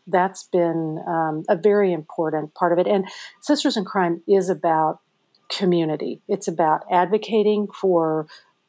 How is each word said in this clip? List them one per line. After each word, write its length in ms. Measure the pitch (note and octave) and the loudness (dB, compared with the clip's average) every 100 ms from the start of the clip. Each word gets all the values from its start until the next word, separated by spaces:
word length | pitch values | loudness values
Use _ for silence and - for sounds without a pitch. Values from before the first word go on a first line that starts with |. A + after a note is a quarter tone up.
| - | -2
that's 380 | F3+ F#3 F#3 | 0 0 -2
been, 580 | - F#3 E3+ E3 D#3+ D#3 - | -2 0 0 0 -4 -6 -4
um, 380 | E3 D#3+ D#3 - | -2 -2 -2 -2
a 80 | G3 | 0
very 360 | G#3 G3+ G3 | 2 4 2
important 600 | E3+ D3+ - D#3+ D#3 D#3 | 0 -4 -6 -2 -2 -6
part 180 | - F3 | -2 0
of 60 | E3+ | 2
it. 80 | F#3 | 2
And 200 | G3+ F#3+ - - - | 0 -2 -8 -18 -8
Sisters 360 | - C#4+ D4+ A3+ | -2 0 0 -2
in 80 | |
Crime 380 | F#3 G3+ F3+ E3+ - | -2 -2 0 -2 2
is 220 | G3 F3+ | 2 2
about 520 | E3+ E3+ D#3+ D#3 D#3+ _ _ _ _ - | 0 0 2 0 -2 _ _ _ _ -10
community. 720 | - G3 F3 D#3+ D3+ - - - | -2 0 2 0 -2 -6 -8 -6
It's 180 | G3 - | -4 -2
about 360 | E3 D#3+ D#3 - | 0 2 0 0
advocating 760 | F#3 F3+ G#3+ G#3+ A3 G#3 G#3 G3+ | 0 2 0 0 0 2 2 -2
for 580 | - F#3+ F3 D#3+ D#3 D#3 - _ _ | -2 0 2 2 -2 -6 -12 _ _